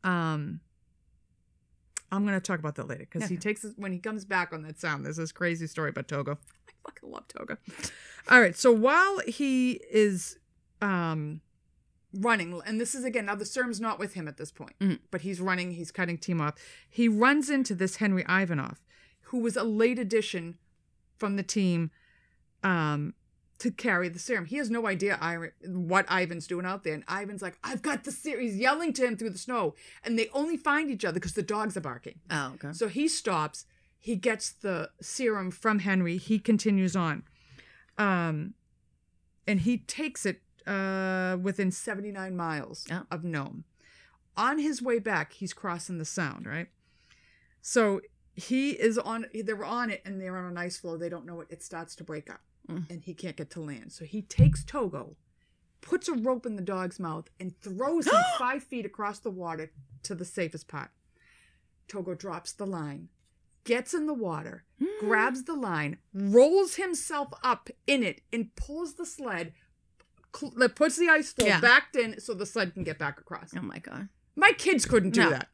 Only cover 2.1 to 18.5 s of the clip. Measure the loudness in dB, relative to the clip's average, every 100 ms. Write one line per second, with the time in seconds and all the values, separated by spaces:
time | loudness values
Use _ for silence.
2.1 | -2 0 0 0 -2 -2 -6 -8 -8 -8
3.1 | -6 -4 -2 -2 -4 -6 -10 -6 -6 -6
4.1 | -8 -2 -2 -2 -6 -12 -8 -4 -4 -6
5.1 | -6 -8 -4 -2 -2 -6 -4 -4 -4 -6
6.1 | -4 -4 -8 -10 _ -20 _ -20 -18 -16
7.1 | -16 -14 -14 -10 -10 -12 -10 -12 -12 -20
8.1 | -14 8 10 10 6 6 8 6 6 6
9.1 | 4 -4 -2 2 4 2 0 0 4 4
10.1 | 2 -4 -10 _ _ _ _ 0 2 0
11.1 | -2 -4 -10 _ _ _ _ _ _ _
12.1 | -2 2 2 0 -6 -4 -2 -2 -2 -2
13.1 | -2 -2 -4 -4 -2 -2 -2 -4 -4 -6
14.1 | -6 -10 -10 -14 -14 -18 _ 0 0 _
15.1 | -6 -6 -4 -2 0 -2 -6 -8 -4 -4
16.1 | -2 -2 0 0 -4 -16 -20 -12 2 4
17.1 | 6 6 6 2 0 0 0 -2 2 2
18.1 | 2 2 2 2